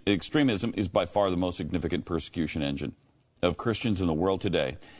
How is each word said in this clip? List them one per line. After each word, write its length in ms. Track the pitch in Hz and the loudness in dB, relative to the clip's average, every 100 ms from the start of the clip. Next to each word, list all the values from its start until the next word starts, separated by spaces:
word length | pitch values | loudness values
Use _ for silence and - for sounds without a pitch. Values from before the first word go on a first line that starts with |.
| - | 0
extremism 680 | 98 - 151 135 98 117 - | 0 2 2 4 2 -2 -2
is 120 | 98 | 0
by 180 | 104 87 | 2 2
far 240 | 104 98 | 2 2
the 60 | 87 | 2
most 200 | 90 85 | 0 -2
significant 480 | 76 85 85 82 | -4 -2 -2 -4
persecution 580 | - 82 - 82 76 - | -2 -4 -4 -4 -4 -2
engine 300 | 71 69 69 - _ _ _ - | -4 -4 -6 -10 _ _ _ -2
of 160 | 90 85 | -2 0
Christians 440 | 120 107 120 95 | -2 0 0 2
in 40 | 87 | 2
the 60 | |
world 300 | 78 95 95 | 2 2 0
today, 340 | 104 85 67 - - | 0 0 -2 -4 -14